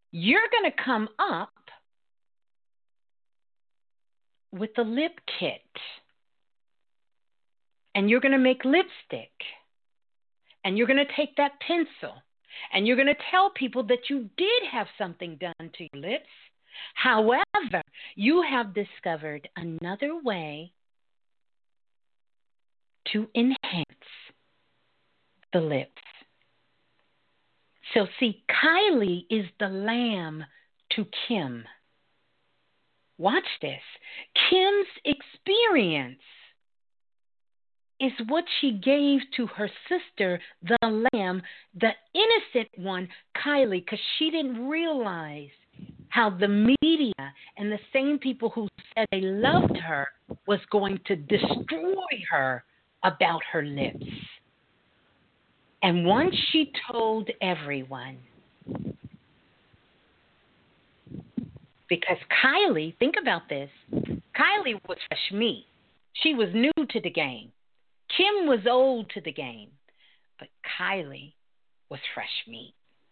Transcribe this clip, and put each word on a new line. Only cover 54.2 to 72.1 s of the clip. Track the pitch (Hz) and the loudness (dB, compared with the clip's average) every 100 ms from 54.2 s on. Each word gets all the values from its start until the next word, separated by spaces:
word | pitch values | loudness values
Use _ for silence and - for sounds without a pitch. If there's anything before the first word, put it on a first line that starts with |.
| - - _ _ _ _ _ _ _ _ _ _ _ _ _ _ | -14 -20 _ _ _ _ _ _ _ _ _ _ _ _ _ _
And | 190 175 170 | 2 4 4
once | 220 359 - - | 4 4 0 2
she | 320 294 - - | 2 0 -4 -6
told | 240 220 220 247 - | -2 0 0 -4 -4
everyone, | 185 165 147 139 131 131 131 131 - _ _ _ - - - - - - _ _ _ _ _ _ _ _ _ _ _ _ _ _ _ _ _ _ - - - - - - _ _ - | -2 -2 -4 -6 -6 -10 -12 -16 -20 _ _ _ -10 -8 -8 -10 -16 -20 _ _ _ _ _ _ _ _ _ _ _ _ _ _ _ _ _ _ -20 -18 -14 -12 -12 -14 _ _ -4
because | 175 190 180 - - | -2 0 -2 0 2
Kylie, | 262 330 403 175 160 - | 4 4 4 2 -2 0
think | 262 403 | 0 2
about | 262 175 - | -2 -2 -4
this, | 143 139 - - - - - - | -8 -8 -14 -8 -4 -4 -6 -6
Kylie | - 320 415 294 208 - | 0 2 2 -2 -6 -8
was | 175 - | -10 -8
fresh | - - | -6 -4
meat. | 196 226 139 - _ _ _ _ | -2 -2 -2 -10 _ _ _ _
She | - 320 | -2 0
was | 269 202 | 2 0
new | 208 269 330 285 | 2 2 2 -2
to | 226 | -4
the | 175 | -4
game. | 170 143 120 117 _ _ _ _ _ - - | -2 -4 -6 -16 _ _ _ _ _ -4 2
Kim | 392 415 320 | 2 4 2
was | 240 208 | 2 4
old | 254 269 240 208 | 4 4 2 -4
to | - | -10
the | 151 | -10
game. | 151 131 113 107 - _ _ _ _ _ - | -10 -12 -14 -20 -20 _ _ _ _ _ -20
But | - _ - - | -20 _ -10 -6
Kylie | 185 196 147 139 143 _ _ _ _ _ - | -4 -4 -6 -14 -20 _ _ _ _ _ -16
was | 139 - | -12 -10